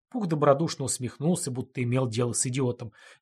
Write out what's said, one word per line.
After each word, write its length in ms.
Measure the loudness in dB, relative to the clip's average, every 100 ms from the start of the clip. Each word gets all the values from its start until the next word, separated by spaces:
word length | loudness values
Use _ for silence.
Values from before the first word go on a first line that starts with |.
| _
Пух 160 | -4 -2
добродушно 580 | 2 4 4 2 -2
усмехнулся, 640 | -4 -4 -6 -2 0 0 -2
будто 320 | -6 -8 -4
имел 260 | 0 2 0
дело 240 | 0 -2
с 140 | 0 -2
идиотом. 460 | 0 -2 -2 -10 -16 -20 -10